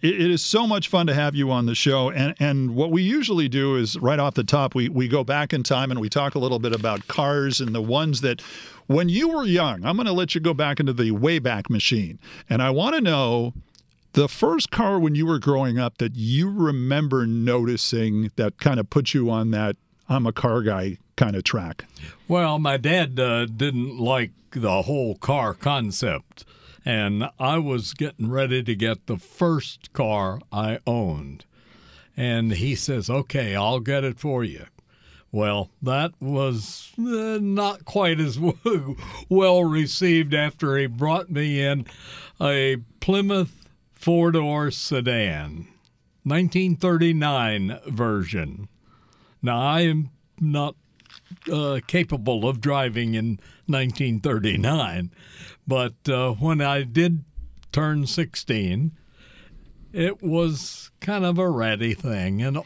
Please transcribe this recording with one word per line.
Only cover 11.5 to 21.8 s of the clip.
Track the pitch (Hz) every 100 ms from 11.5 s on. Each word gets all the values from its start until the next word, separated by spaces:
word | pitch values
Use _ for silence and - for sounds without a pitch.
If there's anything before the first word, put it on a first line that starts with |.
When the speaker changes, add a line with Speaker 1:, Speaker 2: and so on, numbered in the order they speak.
| 107 95
Speaker 1:
Machine. | 113 - 117 92 82 - - -
And | 113
I | 127
wanna | 135 214 320
know | 208 151 127 120 120 - - _ _ _ _
the | - 143
first | - 262 330 -
car | - 214 196
when | 160
you | 147 165
were | 156
growing | 143 139 131 117
up | 120 -
that | 117 123
you | 110 131 185
remember | 202 160 139 127 143 151 131 117
noticing | 117 117 123 120 117 - 117 110 107 107 -
that | 107 -
kinda | 143 127
put | 104 143 139
you | 147 117
on | 113 113
that | 107 104 104 _ _ -
"I'm | 131 117
a |
car | 110 123 117
guy" | 107 95 95 87 _ -
kinda | 117 101
track. | - 117 87 78